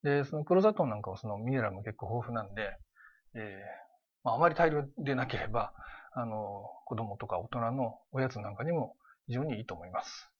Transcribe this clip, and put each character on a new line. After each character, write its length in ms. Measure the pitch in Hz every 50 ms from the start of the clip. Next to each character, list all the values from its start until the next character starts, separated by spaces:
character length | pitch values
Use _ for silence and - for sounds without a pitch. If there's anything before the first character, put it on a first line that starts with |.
で、 220 | - 147 143 143 139
そ 120 | - -
の 80 | 151 151
黒 160 | - 180 185
砂 140 | 196 214 208
糖 120 | - 170
な 100 | 127 107
ん 60 | 104
か 80 | 107 -
は 60 | 95
そ 120 | - - 110
の 100 | 104 101
ミ 140 | 113 123
ネ 60 | 135 131
ラ 100 | 113 104
ル 40 |
も 100 | 92 95
結 140 | 101 110 104
構 120 | - 110 98
豊 180 | 117 120 117
富 80 | 123 120
な 80 | 113
ん 120 | 104 98 -
で、 220 | 110 107 98 92 - - _ _ - - - _ _ _ - -
え 40 | 117
ー、 40 | 107 104 95 98 101 - - - - - - _ _ _ _ _ _
ま 80 | 123
あ、 20 | 113
あ 40 | 123
ま 100 | 165 170
り 60 | 156
大 160 | 170 170 160
量 140 | 151 147 143 139 - -
で 160 | 151 139 135
な 120 | 127 123
け 120 | - - 107
れ 100 | - 101
ば、 240 | 110 117 - - - - - - - - - -
あ 120 | - 131 120
の、 400 | 113 107 107 107 104 101 98 98 - - - -
子 120 | - 123
供 200 | 110 113 107 101
と 100 | - -
か 120 | 101 95 87
大 100 | 98 -
人 120 | - 123 117 117
の 260 | 123 135 127 110 - - _ _
お 80 | - 131
や 80 | 131 127
つ 120 | - 110
な 100 | 104 104
ん 60 | 104
か 80 | - 127
に 80 | 165
も 240 | 170 160 120 110 - _ _ - - _ _
非 80 | - 120
常 100 | 123 143
に 140 | 156 123 104
い 20 |
い 40 | 113
と 80 | - 95
思 120 | 80 82
い 40 | 90
ま 120 | 90 - -
す。 260 | - - - - _ _